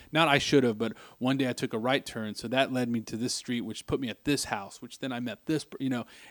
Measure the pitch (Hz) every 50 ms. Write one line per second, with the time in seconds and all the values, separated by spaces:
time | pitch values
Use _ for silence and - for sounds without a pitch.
0 | - - - 156 165 151 139 143 - - 151 139 127 120 110 104 113 113 - -
1 | - - - - 120 127 135 135 135 123 120 - 139 123 - 110 110 127 135 135
2 | - - - 117 110 107 104 - - 113 120 131 139 117 131 127 123 120 120 117
3 | 110 - - 110 120 120 - - - - 123 120 98 110 110 - - - 156 139
4 | 135 113 104 - - 147 143 131 - - - 104 98 98 - - - 117 - -
5 | - 135 127 120 123 120 104 - _ - 160 147 - - - - 139 131 131 120
6 | 113 - - - - -